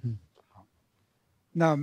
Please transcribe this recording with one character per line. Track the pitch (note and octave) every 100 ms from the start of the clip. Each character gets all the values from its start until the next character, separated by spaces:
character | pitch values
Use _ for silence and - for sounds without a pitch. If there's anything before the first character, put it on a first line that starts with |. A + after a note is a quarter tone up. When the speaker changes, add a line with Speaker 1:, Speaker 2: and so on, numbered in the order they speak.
Speaker 1:
哼。 | A#2+ G#2 - _ _
Speaker 2:
好。 | G2+ - _ _ _ _ _ _ _ _
那 | E3+ E3 D3